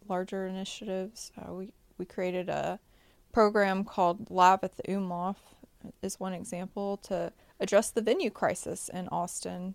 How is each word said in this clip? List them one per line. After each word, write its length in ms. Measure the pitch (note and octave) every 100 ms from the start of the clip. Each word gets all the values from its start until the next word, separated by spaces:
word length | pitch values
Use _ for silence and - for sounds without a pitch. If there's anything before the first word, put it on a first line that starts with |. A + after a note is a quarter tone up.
| G3+
larger 380 | F3+ F#3+ G3 F#3+
initiatives. 880 | F#3+ F#3+ - G#3+ F#3+ F#3+ - - -
Uh, 100 | -
we, 220 | F3 F#3+ - _ -
we 80 | F3+
created 440 | - F3+ F3+ F3+
a 300 | D3 D3 F#3+ _ _ _ _ _
program 500 | A#3 G#3 G#3+ G3 F#3+
called 460 | G#3 - F3 F3+ A3
Live 340 | F#3 F3+ F#3+
at 140 | F#3 -
the 60 |
Umlauf, 540 | - G3 F#3 F3 F3+ G3 - _ - _ - -
is 160 | F#3+ -
one 140 | F#3+
example, 640 | F3 F#3 F3 F#3 - G3+ G3+
to 360 | - F3+ E3+ - _ -
address 300 | - G3+ A3+
the 140 | -
venue 260 | A3 E4+ C4+
crisis 640 | - F#3 - - - -
in 140 | F3+ F#3
Austin 640 | E3+ F3 - F#3 F3+ F#3